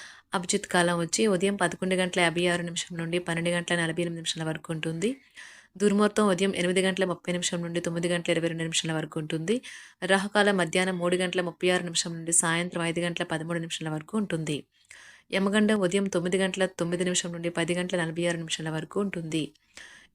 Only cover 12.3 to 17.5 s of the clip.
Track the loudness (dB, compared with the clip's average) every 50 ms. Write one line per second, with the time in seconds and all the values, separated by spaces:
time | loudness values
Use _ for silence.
12.3 | 2 2 4 4 2 2 0 -2 -2 -2 -2 0 0 0 -2 -2 -2 -4 -4 -4
13.3 | -2 -4 -2 -2 -4 -4 -4 -6 -8 -6 -4 -4 -4 -4 -6 -4 -2 -2 -2 0
14.3 | -2 -4 -2 -2 -4 -4 -6 _ _ _ _ _ -20 -20 -20 -20 -20 -20 _ _
15.3 | -2 0 0 2 4 4 4 4 4 4 2 2 2 2 0 2 0 0 0 2
16.3 | 2 2 2 0 2 0 0 -2 0 -2 -2 -2 0 0 0 0 0 -2 -2 -4
17.3 | -8 -4 -6 -4